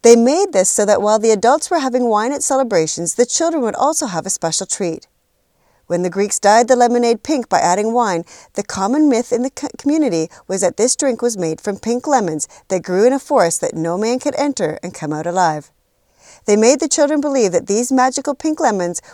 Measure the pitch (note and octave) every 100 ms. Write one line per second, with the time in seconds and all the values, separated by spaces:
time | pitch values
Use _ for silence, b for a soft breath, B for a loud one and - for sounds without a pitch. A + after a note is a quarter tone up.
0 | A#3 A#3 A#3 D#4+ G4 A3+ F#3+ - G#3 G#3
1 | G#3 G#3+ A3 G#3+ A3+ D4 - E4+ C4+ B3
2 | A#3+ G#3 A3+ C#4+ - C4+ B3+ F#3+ D#3+ -
3 | E3+ - A#3+ - E4+ D#4+ A#3 - C#4 D#4+
4 | C4+ E3+ F#3+ - E3 E3 F#3+ - F3+ D#3+
5 | _ _ _ _ _ _ _ _ _ F3
6 | F3+ F#3+ G#3 - G3+ A3 A#3 B3 A#3+ A#3+
7 | A#3+ A#3 - D4 A3+ F#3 F3 F#3 G#3+ A#3+
8 | A3+ E3+ E3+ B B - G3+ - F#3+ C#4+
9 | D4+ A#3 B3 A3+ B3+ - D4 - C#4+ D#4+
10 | C#4+ E3 D#3+ B _ F#3+ F#3 - A#3 -
11 | C#4+ A#3 A#3+ G#3+ E3+ D#3 - G3 A3 A#3+
12 | C#4 C4+ F#3+ D#3 - B _ F#3 E3+ F#3
13 | A#3 C4+ - C#4+ E3+ - D#3 - E3 F3
14 | A3 B3+ D4 - C#4+ C4 E3 D#3 F#3 -
15 | D3+ D3+ E3+ F3+ F3 D3+ - _ _ _
16 | _ b b b - G#3 A3 C#4 D4+ -
17 | C#4+ D4+ D4 C4+ G#3 E3+ - G#3 B3 C4
18 | B3+ C4 C#4+ C4+ D#4 D#4 D4 G#3 F3 F3
19 | B